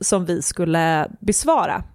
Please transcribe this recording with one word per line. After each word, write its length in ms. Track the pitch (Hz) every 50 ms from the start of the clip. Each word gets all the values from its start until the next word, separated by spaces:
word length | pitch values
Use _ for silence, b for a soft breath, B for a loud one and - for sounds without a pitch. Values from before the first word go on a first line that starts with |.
som 240 | - - 208 190 180
vi 160 | 160 175 170
skulle 680 | - - - - 175 160 165 165 165 165 160 156 151 - - -
besvara. 640 | - 202 208 - - 302 330 262 175 151 - 190 - -